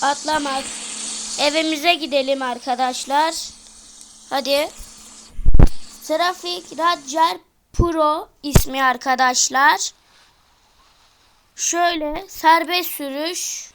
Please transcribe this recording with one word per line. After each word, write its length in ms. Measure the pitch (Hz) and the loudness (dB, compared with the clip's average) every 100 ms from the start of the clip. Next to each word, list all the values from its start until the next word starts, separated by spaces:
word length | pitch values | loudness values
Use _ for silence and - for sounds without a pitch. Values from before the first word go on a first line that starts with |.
Atlamak. 600 | 277 285 294 311 285 269 - - - - - - - - | -2 -4 -2 -2 -2 -6 -8 -12 -12 -12 -10 -10 -10 -2
Evimize 540 | 285 302 320 311 320 | -2 0 -2 -2 0
gidelim 480 | 339 294 277 269 277 | -2 -2 -2 -2 -4
arkadaşlar. 920 | 262 247 269 247 254 254 - 277 320 330 - - - - - - - - - | -4 -8 -6 -4 -4 -4 -4 -2 -2 -4 -12 -16 -20 -20 -20 -20 -20 -20 -8
Hadi. 420 | 269 262 277 320 - - - - - - - - - - - - - - | -6 -2 -2 -2 -10 -20 -20 -20 -20 -16 2 10 12 10 6 -4 -16 -6
Trafik 720 | 311 349 359 359 349 330 247 | -2 -2 -2 -8 -10 -10 -4
Radger 580 | 330 349 269 302 330 349 _ _ _ | -2 -2 -6 0 0 -2 _ _ _
Pro 560 | - 349 320 302 311 427 _ | -2 0 2 0 0 -8 _
ismi 400 | - 277 277 262 | -6 -4 -4 -2
arkadaşlar. 1080 | 269 247 269 254 262 254 - 262 285 320 - - _ _ _ _ _ _ _ _ _ _ _ _ _ _ _ - | -2 -2 -4 0 0 0 -2 2 2 2 -4 -12 _ _ _ _ _ _ _ _ _ _ _ _ _ _ _ -10
Şöyle 720 | - 339 349 339 302 311 392 | -4 0 0 -2 -6 -8 -12
serbest 600 | - 320 330 320 359 339 | -2 4 4 2 -4 -4
sürüş 800 | - 285 269 320 359 - - - | -8 -8 -6 -6 -6 -10 -10 -14